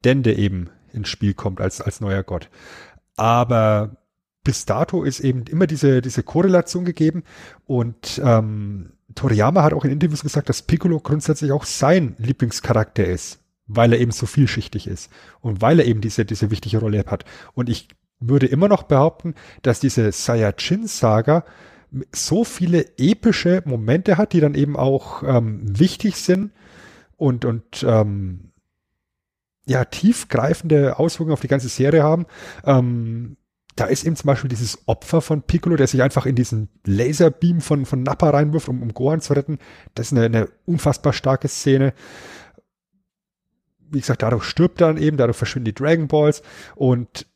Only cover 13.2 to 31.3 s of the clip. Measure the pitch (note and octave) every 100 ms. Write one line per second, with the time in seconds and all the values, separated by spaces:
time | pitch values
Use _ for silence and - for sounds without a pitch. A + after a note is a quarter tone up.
13.2 | - - _ _ - A2 A#2 A#2+ A#2+ G#2+
14.2 | A#2 - C3+ - - G#2+ - F#2 - -
15.2 | - _ A#2+ G2 A2 E3+ A#2+ A2 A2 -
16.2 | G#2+ A2 G#2 G#2+ - G#2+ G#2+ G#2 - G2+
17.2 | - - - - A#2+ A2+ - _ _ _
18.2 | A#2 C#3 C3 C#3 G3 G3+ - C3+ D3+ -
19.2 | E3+ D3+ - - C3 A#2 C#3 A#2+ A2 G2
20.2 | - A#2 G#2+ - - G3 A3+ - A2+ G#2+
21.2 | A2+ D#3+ - - - _ _ C3 C3+ -
22.2 | - G3 A#3 - F3 E3+ - - C#3 A#3
23.2 | A#3 G3 E3+ F#3 D#3+ A#2+ G#2+ D#3 F#3 F3
24.2 | G#3+ E3+ D3 C#3+ D3 C#3+ C3 C3+ - -
25.2 | C#3 B2+ A2+ G#2 G#2+ G2+ F3+ - G#3+ -
26.2 | - F#3 G#3 _ - - - - _ _
27.2 | D3 B2 A#2+ A#2 - - - A2 G#2+ G2+
28.2 | F#2+ F2+ - _ _ _ _ _ _ _
29.2 | _ _ _ _ - C3 B2 - G3+ A#3+
30.2 | - B2 A#2+ B2 E3 D3+ C#3 - E3 -
31.2 | D#3+